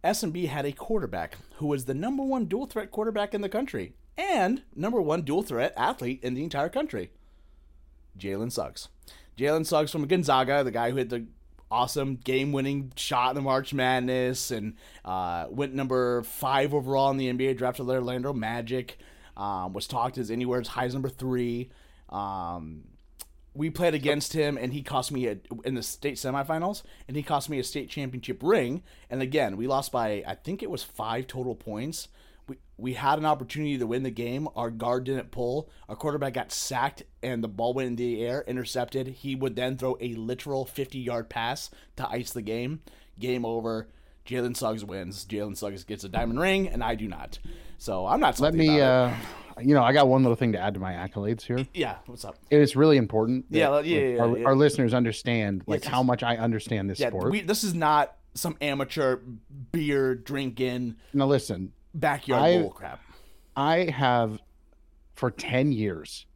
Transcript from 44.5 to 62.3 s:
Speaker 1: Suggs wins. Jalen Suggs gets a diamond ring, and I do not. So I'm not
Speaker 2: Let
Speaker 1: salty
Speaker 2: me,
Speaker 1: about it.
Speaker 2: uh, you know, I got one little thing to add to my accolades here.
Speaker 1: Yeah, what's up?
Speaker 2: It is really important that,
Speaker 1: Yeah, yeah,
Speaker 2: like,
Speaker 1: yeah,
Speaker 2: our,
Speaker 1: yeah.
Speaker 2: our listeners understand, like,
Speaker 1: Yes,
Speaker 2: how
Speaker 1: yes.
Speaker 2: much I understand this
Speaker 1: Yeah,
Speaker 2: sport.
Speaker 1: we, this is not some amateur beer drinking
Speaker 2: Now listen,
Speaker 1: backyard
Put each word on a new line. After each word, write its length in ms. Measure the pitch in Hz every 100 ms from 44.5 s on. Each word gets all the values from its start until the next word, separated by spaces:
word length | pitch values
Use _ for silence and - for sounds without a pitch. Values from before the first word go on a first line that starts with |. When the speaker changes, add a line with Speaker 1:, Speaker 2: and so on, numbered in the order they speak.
| 120
Speaker 1:
Suggs 280 | 117 113
wins. 400 | 101 95 90 95
Jalen 320 | 98 104 104 98
Suggs 260 | 101 98
gets 220 | 87 104
a 40 | 98
diamond 300 | 110 117 120
ring, 300 | 185 190 190
and 160 | 117
I 100 | 113
do 140 | 117 107
not. 300 | 80 67 - - - - -
So 280 | - 95 92
I'm 140 | 185
not 180 | 165 127
Speaker 2:
Let 140 | 147
Speaker 1:
salty 60 | 165
Speaker 2:
me, 200 | 160 151
Speaker 1:
about 300 | 135 127 123
it. 40 | 117 - - - -
Speaker 2:
uh, 20 |
you 120 | 123
know, 80 | 143
I 100 | 120
got 120 | 139 139
one 160 | 131
little 140 | 127 117
thing 160 | 120
to 60 | 101
add 160 | 95
to 60 | 98
my 120 | 92
accolades 480 | 87 92 - 101 113
here. 260 | - 123 131
Speaker 1:
Yeah, 240 | - 127 92
what's 220 | - 120 101
up? 100 | - -
Speaker 2:
It 100 | 147
is 160 | 143 127
really 220 | 156 143
important 520 | 110 110 113 127 131
that, 80 | 156
Speaker 1:
Yeah, 100 | 151
yeah, 20 |
Speaker 2:
like, 160 | 147 151
Speaker 1:
yeah, 360 | 160 135 120
Speaker 2:
our, 160 | 117 120
Speaker 1:
yeah. 60 |
Speaker 2:
our 100 | 123
listeners 380 | 135 147 - 123
understand, 720 | 123 117 107 - 117 104 98 -
like, 160 | 104
Speaker 1:
Yes, 80 | -
Speaker 2:
how 100 | 127
Speaker 1:
yes. 40 | 127
Speaker 2:
much 160 | 120
I 140 | 120 117
understand 540 | 117 110 - 110 98
this 100 | 92
Speaker 1:
Yeah, 80 | 131
Speaker 2:
sport. 220 | 101 98
Speaker 1:
we, 80 | 208
this 240 | 170 220
is 80 | 214
not 400 | 170 151 151 139 - _
some 220 | - 175 156
amateur 600 | 147 139 135 - 135 127 127 110 - 139 123
beer 420 | 170 151 139 131
drinking 840 | 127 117 139 135 113 127 123 123 113 -
Speaker 2:
Now 100 | 143 135
listen, 460 | 139 - 92 95 - _
Speaker 1:
backyard 480 | 160 151 139 -